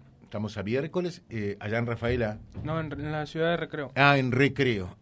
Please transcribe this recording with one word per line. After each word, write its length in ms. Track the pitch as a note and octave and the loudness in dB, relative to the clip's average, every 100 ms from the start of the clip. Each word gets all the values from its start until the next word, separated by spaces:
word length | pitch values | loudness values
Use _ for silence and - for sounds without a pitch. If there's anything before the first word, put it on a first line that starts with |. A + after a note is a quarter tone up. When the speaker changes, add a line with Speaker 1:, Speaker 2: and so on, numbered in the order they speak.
| - - | -20 -20
Speaker 1:
Estamos 340 | - G#2 G#2+ G#2+ | -10 -6 -6 -4
a 60 | |
miércoles, 600 | G2 B2+ D#3 F3+ F3 - - | -2 -2 0 -2 -4 -6 -10
eh, 280 | A2+ G2+ G2 | -4 -4 -4
allá 200 | G#2+ A#2 | -4 -2
en 80 | A#2+ | -2
Rafaela. 500 | A2+ A#2 B2+ G#2+ G#2+ - - | -2 0 0 0 -4 -12 -10
Speaker 2:
No, 160 | D3+ D#3+ | -4 -4
en, 120 | D#3 | -4
en 200 | D3 D3+ | -6 -4
la 140 | D3+ D3 | -4 -4
ciudad 240 | D#3+ E3 | -2 0
de 80 | E3 | 0
Recreo. 340 | D3+ D3+ C3+ C3 | -4 -6 -4 4
Speaker 1:
Ah, 220 | C#3+ C#3 | 6 6
en 120 | B2+ | 4
Recreo, 640 | B2 C#3 C#3+ B2+ G#2 F2+ - | 4 4 4 2 2 -4 -10